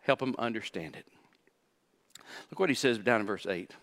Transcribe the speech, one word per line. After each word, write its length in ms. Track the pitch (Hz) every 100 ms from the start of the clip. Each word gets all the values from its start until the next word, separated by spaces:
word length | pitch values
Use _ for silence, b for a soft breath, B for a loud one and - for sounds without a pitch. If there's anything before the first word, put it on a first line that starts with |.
help 180 | - 135
them 160 | 131 -
understand 580 | 117 110 - 95 80 -
it. 100 | - _ _ _ _ _ _ _ _ _ _ - B B B
Look 80 | -
what 120 | 170
he 40 |
says 240 | 127 135 117
down 220 | 104 117
in 60 | 101
verse 200 | 98 -
eight. 260 | 90 95 -